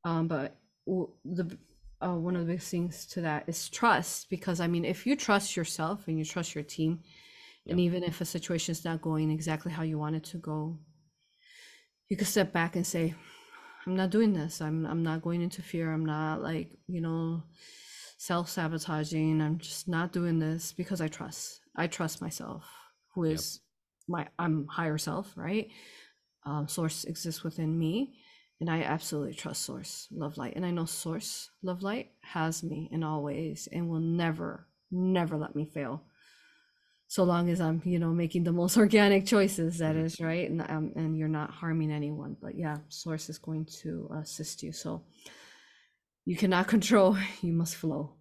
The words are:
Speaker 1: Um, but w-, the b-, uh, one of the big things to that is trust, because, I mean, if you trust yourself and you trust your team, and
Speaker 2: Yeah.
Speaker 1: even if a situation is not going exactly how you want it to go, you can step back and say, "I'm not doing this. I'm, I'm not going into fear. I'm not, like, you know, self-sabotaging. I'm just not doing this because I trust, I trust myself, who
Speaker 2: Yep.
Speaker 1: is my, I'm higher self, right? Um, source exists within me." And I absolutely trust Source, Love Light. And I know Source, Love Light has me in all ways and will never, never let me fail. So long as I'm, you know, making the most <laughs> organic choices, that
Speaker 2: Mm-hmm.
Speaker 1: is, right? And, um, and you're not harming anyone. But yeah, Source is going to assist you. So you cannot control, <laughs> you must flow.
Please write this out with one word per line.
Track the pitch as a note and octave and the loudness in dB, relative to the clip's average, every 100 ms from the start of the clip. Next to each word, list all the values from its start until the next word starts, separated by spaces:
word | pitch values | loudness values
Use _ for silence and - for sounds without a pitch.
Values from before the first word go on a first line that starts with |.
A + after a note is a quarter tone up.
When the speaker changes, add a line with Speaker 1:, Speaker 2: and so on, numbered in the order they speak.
| E3+ | 2
Speaker 1:
Um, | E3 E3 | 2 2
but | D#3+ C3+ - _ _ - | 0 -2 -6 _ _ -2
w-, | F#3 E3 - - | 0 -2 -6 -6
the | F3+ E3+ | -4 -4
b-, | - _ _ - - | -6 _ _ -20 -6
uh, | F3+ F3 | -2 0
one | E3+ F3+ | 0 0
of | E3 | 0
the | |
big | F3 | -2
things | - F3 F3 - - | -2 -2 -2 -4 -8
to | - | -4
that | E3 D3+ - | -2 -2 -2
is | D#3+ - | -6 -6
trust, | - A#3 D#3+ E3+ - - | 2 4 4 2 -8 -6
because, | F3+ - E3+ | -4 -2 0
I | E3+ | 2
mean, | E3+ E3+ | 2 2
if | F3+ - | 0 0
you | A#3+ | 0
trust | - G3+ G3+ - | 4 2 2 -2
yourself | D#3+ - D#3+ G3+ F#3 | -2 -2 -2 -2 -2
and | D#3+ | -2
you | D#3 | -2
trust | - E3 D3+ | -4 -4 -6
your | |
team, | D3 - D#3+ E3+ - - - - - - - | -8 0 0 0 -6 -20 -20 -20 -20 -18 -2
and | F3 | 2
Speaker 2:
Yeah. | |
Speaker 1:
even | F3 F3+ | 2 2
if | F3 E3 | -2 -4
a | E3 | -4
situation | E3+ - E3+ - | -6 -2 -2 -2
is | D#3+ E3+ | -4 -2
not | E3 | -2
going | E3 D#3 D#3 | 0 2 2
exactly | D#3 D#3 D#3 F3 | 0 0 -2 -2
how | D#3+ | -4
you | D#3+ D#3 | -2 -2
want | D3+ D#3+ | -2 -2
it | D#3 | -4
to | E3+ | -10
go, | D#3 D3+ D#3 D#3+ - _ _ _ _ _ _ - - - _ _ _ | -6 -4 -4 -8 -14 _ _ _ _ _ _ -20 -20 -20 _ _ _
you | G3+ | -2
can | G3+ | 2
step | G#3+ F#3+ | 2 2
back | F3 E3+ F3+ | 2 0 0
and | F3+ | 0
say, | F3 E3 D#3+ - - - - - - - | 0 0 -2 -16 -20 -20 -20 -20 -12 -2
"I'm | F#3 | 0
not | F#3+ | 2
doing | G#3 A3+ | 4 6
this. | F3+ D#3 - | 4 0 -2
I'm, | D#3 D#3+ D#3+ | -2 0 0
I'm | E3 | 0
not | E3 D#3+ | 2 0
going | E3+ F3 | 0 0
into | F3 - | -2 -4
fear. | E3 E3+ E3 | -6 -2 0
I'm | D#3+ D#3 | 0 0
not, | D3+ D#3 D#3 | 0 0 -2
like, | - E3 E3 - - | -2 -4 -4 -12 -8
you | F3 | -4
know, | E3 E3 E3 E3 D#3+ - - - - - - - | -2 0 0 -2 -6 -18 -20 -20 -20 -20 -20 -14
self-sabotaging. | - F3 E3+ - D#3+ D#3+ E3 D#3 D#3 D#3+ D#3 D#3 | -2 -2 0 -2 0 -2 -2 -2 0 2 4 4
I'm | D3+ D#3+ | 2 0
just | - - - | -4 -8 -2
not | E3 F3 | -2 0
doing | F3 F3 E3 | 0 2 4
this | D#3 D#3+ - | 2 0 -4
because | - F3 F3+ | -6 -4 -2
I | D#3 | -2
trust, | - - - - - _ - | -4 -12 -10 -12 -14 _ -2
I | E3 | -2
trust | - D#3+ - | 0 -4 -2
myself, | F3 - - - - - - _ _ | -8 -8 -8 -10 -14 -20 -20 _ _
who | - D#3+ | 0 0
Speaker 2:
Yep. | D#3 | 0
Speaker 1:
is | D#3 - _ _ _ _ - | -4 -8 _ _ _ _ -6
my, | E3+ C#3+ - | -6 -6 -2
I'm | E3+ D#3 D3 | 2 2 0
higher | - E3 D#3 | -2 0 0
self, | E3 D#3 G3+ - | -2 -4 -6 -8
right? | E3 G#3 A3 - - - - _ _ _ C#3+ | -2 -2 -4 -12 -20 -20 -20 _ _ _ -6
Um, | D3 D3 | -4 -2
source | - D#3+ - - | 0 -2 -2 -6
exists | D#3+ E3 D#3 | -6 -6 -6
within | E3 D#3+ D#3 E3 | -6 -2 0 2
me." | D#3+ G3 C4+ - - - _ _ | 2 0 -2 -6 -20 -20 _ _
And | E3 | -2
I | E3 | 0
absolutely | - D#3+ - D3+ C#3 D#3 | 0 -2 -2 -4 -4 -6
trust | - - | -8 -6
Source, | - C3 D#3+ - - | -6 -8 -10 -12 -10
Love | - D3 D3 | -6 -6 -6
Light. | B2+ - | -6 -2
And | F3+ | -2
I | |
know | F3 E3 | 0 -2
Source, | - E3+ E3 - - - _ | -4 -4 -4 -6 -10 -12 _
Love | F#3 F3+ | -6 -4
Light | G3 A#3+ - _ | -4 -4 -8 _
has | - E3+ D#3+ D#3+ | -8 0 0 0
me | D#3+ D3+ D#3+ | -4 -6 -4
in | D#3+ | -2
all | D#3 D#3 | 0 0
ways | C#3+ - D#3+ D3+ - | -2 -4 -4 -6 -6
and | E3+ E3+ | -4 0
will | E3 | 2
never, | E3 E3+ E3+ D#3+ E3+ - - _ _ | 2 2 2 0 -4 -8 -14 _ _
never | F3+ F#3 F#3 E3 D3+ | 0 4 4 2 0
let | D3+ D3 | -2 -4
me | D3+ | -4
fail. | D#3 C3+ D3 - _ - - _ _ _ _ _ _ _ | -4 -4 -6 -10 _ -20 -20 _ _ _ _ _ _ _
So | - | 2
long | F3+ F3 F3 | 4 6 4
as | E3+ | 2
I'm, | E3 E3 F3 | 2 2 2
you | F3 | 2
know, | E3 | 2
making | E3+ E3+ F3 | 2 2 2
the | E3+ | 2
most | E3+ F3+ A#3 | 4 4 6
<laughs> | G#3 | 8
organic | G#3+ G3+ G3 G3 | 8 8 6 6
choices, | G#3+ G3 G3 E3 E3 | 6 6 4 0 2
that | D#3+ D#3 | 0 2
Speaker 2:
Mm-hmm. | D#3+ | 0
Speaker 1:
is, | D#3+ | -2
right? | E3 E3+ F3+ | -2 0 0
And, | E3 | -2
um, | - D#3 D#3 - | -2 -2 -2 -2
and | D#3+ D#3+ | -2 0
you're | D#3 | 0
not | D#3 D3+ | 0 -4
harming | - E3 D#3+ D#3 | -6 -2 0 0
anyone. | D3+ D3 D3+ C#3+ C#3+ | 0 -2 -4 -8 -10
But | - - | -10 -6
yeah, | D#3+ D3 D3+ | -4 -4 -10
Source | - E3 D#3 - | -10 -6 -6 -6
is | D#3+ | -10
going | - D#3+ D#3 - | -6 -4 -6 -8
to | D#3+ E3 - D#3 | -6 -6 -6 -8
assist | D#3 - D#3 - | -8 -8 -10 -8
you. | D#3 | -10
So | D#3 E3 E3 - _ - - - - - _ _ _ _ _ - | -8 -8 -8 -10 _ -20 -20 -20 -20 -20 _ _ _ _ _ -6
you | F3 | 2
cannot | G3 F3+ F#3 | 4 4 6
control, | A3 F#3 A3 F#3+ G3 F#3+ | 4 6 8 8 6 0
<laughs> | - | -2
you | F3 | 0
must | E3 E3 - | 2 0 -2
flow. | D#3+ C#3+ D3 - | -2 -2 -4 -10